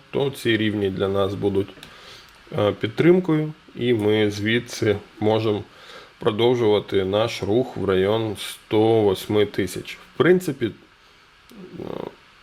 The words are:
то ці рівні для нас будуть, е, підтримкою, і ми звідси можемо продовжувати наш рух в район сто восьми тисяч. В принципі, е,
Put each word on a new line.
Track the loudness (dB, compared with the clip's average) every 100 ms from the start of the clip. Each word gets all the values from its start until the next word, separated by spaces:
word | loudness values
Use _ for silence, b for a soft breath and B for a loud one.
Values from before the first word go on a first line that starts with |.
| -8
то | -2 -2
ці | -2 -2 0
рівні | 0 0 -2
для | -2 -2
нас | 0 -2
будуть, | -2 -2 -2 -4 -10 B B B B B B -10 -2
е, | 0
підтримкою, | 0 -6 2 4 4 2 -2 -2 -10 -18 -6
і | 0
ми | 2 2 2 2
звідси | 0 -2 -2 -2 -4 0 0 -4 -4
можемо | 0 2 0 -2 -6 B B B B -4
продовжувати | -2 2 2 4 4 2 2 -2 2
наш | 0 0 -4
рух | 0 0 0 -4
в | 0
район | 2 2 0 -2 -6
сто | -12 -14 -2 2 4 4
восьми | 4 0 0 0 2
тисяч. | 0 -4 -6 -14 -18
В | -14 0
принципі, | 4 4 2 -4 -6
е, | -6 -20 _ _ _ _ _ _ -20 -20 -14 -12 -10 -12 -16 -20 -20